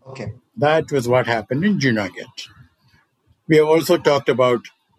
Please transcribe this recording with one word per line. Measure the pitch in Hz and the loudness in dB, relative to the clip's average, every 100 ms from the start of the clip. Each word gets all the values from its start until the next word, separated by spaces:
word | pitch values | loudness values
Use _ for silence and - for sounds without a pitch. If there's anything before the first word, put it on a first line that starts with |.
| - | -20
Okay. | - 104 - _ - | -14 -14 -14 _ -4
That | 143 160 147 | 0 0 0
was | 143 117 | -4 0
what | 127 120 | 0 0
happened | 117 104 131 | -4 -4 -2
in | 196 180 | -2 0
Junagadh. | 131 110 95 - - - - - - _ _ _ _ _ _ _ - | 0 0 -4 -10 -18 -18 -20 -20 -20 _ _ _ _ _ _ _ 2
We | 156 | 2
have | 156 | 4
also | 165 147 170 | 2 2 0
talked | - 143 135 | 2 0 0
about | 123 127 120 - _ _ | 0 2 0 -4 _ _